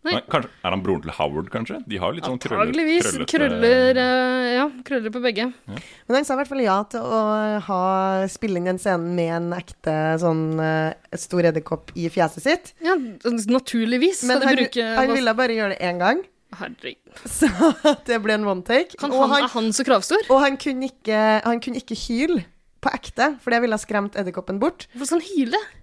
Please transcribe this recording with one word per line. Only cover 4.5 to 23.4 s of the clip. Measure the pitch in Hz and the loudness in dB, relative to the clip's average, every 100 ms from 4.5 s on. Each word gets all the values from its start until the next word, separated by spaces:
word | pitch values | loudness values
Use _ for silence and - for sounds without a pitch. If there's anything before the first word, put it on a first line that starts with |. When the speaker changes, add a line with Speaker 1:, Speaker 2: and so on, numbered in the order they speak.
| 247 | 0
Speaker 1:
ja, | 294 254 - | -2 -4 -6
krøller | 269 220 | -4 -4
på | 240 | -4
begge. | 247 208 240 247 - | -2 -2 -4 -6 -14
Speaker 2:
Ja. | 101 - - _ | -14 -14 -20 _
Speaker 3:
Men | 254 | 0
han | 285 | 2
sa | |
i | 262 | -2
hvert | 277 | -2
fall | 269 | 0
ja | 226 190 208 | 2 2 0
til | 240 220 | -6 -2
å | 220 214 214 214 214 - | 0 0 0 -2 -4 -2
ha, | 185 185 190 190 190 190 | -2 0 2 0 0 -2
spille | - 226 180 | -4 -4 -2
inn | 180 | 0
den | 185 | -2
scenen | 202 180 170 | 0 0 0
med | 175 165 | 0 0
en | 170 170 | -2 -4
ekte | 175 - - - 156 156 160 | -6 -10 -8 -4 0 0 0
sånn, | 170 160 160 160 | 2 0 0 0
eh, | 160 160 156 - _ 170 | 0 0 -2 -4 _ -12
stor | - 175 170 | -4 2 2
edderkopp | 160 156 160 - | 2 -4 -8 -8
i | 175 170 | -6 -4
fjeset | 190 160 170 | 0 0 0
sitt. | 262 349 - _ | 0 0 -2 _
Speaker 1:
Ja, | 330 370 | 0 0
naturligvis | 247 202 233 233 208 254 254 233 226 247 330 370 | -2 -6 -2 -2 2 0 2 -2 0 2 2 2
skal | 247 | 0
Speaker 3:
Men | 254 | 2
Speaker 1:
de | 269 | 4
Speaker 3:
han, | 262 | 4
Speaker 1:
bruke | 262 247 226 | 2 -2 -2
Speaker 3:
han | 226 262 | 2 2
Speaker 1:
hva | 269 | 2
Speaker 3:
ville | 240 226 | 2 2
bare | 254 226 | 0 0
gjøre | 208 190 | -2 -2
det | 175 | -2
en | 175 | 0
gang. | 180 285 381 _ _ - | 2 0 -4 _ _ -14
Speaker 1:
Herregud. | - 247 127 - _ - | -14 -12 -14 -16 _ -18
Speaker 3:
<laughs> | - - | -10 2
Så | 302 180 320 - 302 285 - | 2 4 4 4 2 2 0
det | 233 208 | 0 2
ble | 214 | 0
en | 208 | 2
one | 190 180 | -2 2
take. | 247 339 - | 2 2 -4
Speaker 1:
Kan | 285 | -2
Speaker 3:
Og | 262 | 2
Speaker 1:
han, | 269 285 | 4 4
Speaker 3:
han, | 247 | 2
Speaker 1:
er | |
han | 240 220 214 | 0 -2 0
så | 269 | 2
kravstor? | 233 - 359 - | 2 4 0 4
Speaker 3:
og | 262 | 4
han | 277 277 | 4 0
kunne | 294 254 262 | -4 -4 -6
ikke, | - - 214 214 214 226 | -8 -2 2 4 4 2
han | 233 | -2
kunne | 226 247 | -2 -8
ikke | - 226 - | -8 -10 -4
hyle | 233 320 320 170 _ _ _ | -2 0 0 -4 _ _ _
på | - | -4
ekte, | - - - 262 277 | -4 -10 0 0 0